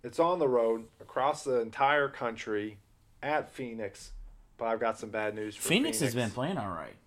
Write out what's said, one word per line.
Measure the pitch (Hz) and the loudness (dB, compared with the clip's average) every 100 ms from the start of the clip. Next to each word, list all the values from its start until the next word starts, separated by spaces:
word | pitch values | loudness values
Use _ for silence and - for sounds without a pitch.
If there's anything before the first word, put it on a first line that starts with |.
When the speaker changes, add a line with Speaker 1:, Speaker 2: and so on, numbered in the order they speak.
Speaker 1:
It's | 123 143 | -6 2
on | 170 180 | 2 4
the | 143 | 4
road | 123 113 113 113 - | 4 4 2 -4 -20
across | - 135 135 151 | -6 0 2 2
the | 139 123 | 0 0
entire | 113 120 139 147 139 | 0 2 4 6 2
country | - 120 113 113 104 107 104 _ _ _ - | 0 -4 -4 -2 -2 -2 -8 _ _ _ -8
at | 135 151 - | 0 0 -2
Phoenix, | - 123 113 101 - - - - - - - | -8 -8 -6 -8 -10 -16 -14 -16 -18 -18 -4
but | 113 | -2
I've | 113 | 2
got | 117 110 | 2 0
some | 107 | -4
bad | 110 107 107 | -2 -2 -2
news | 107 101 | -6 -4
for | 110 | 2
Speaker 2:
Phoenix | 196 311 - | 2 2 0
has | 135 | 0
Speaker 1:
Phoenix. | 117 113 | 0 -2
Speaker 2:
been | |
playing | 120 147 175 | -2 -4 -2
all | 98 | -4
right. | 82 64 - | -6 -10 -14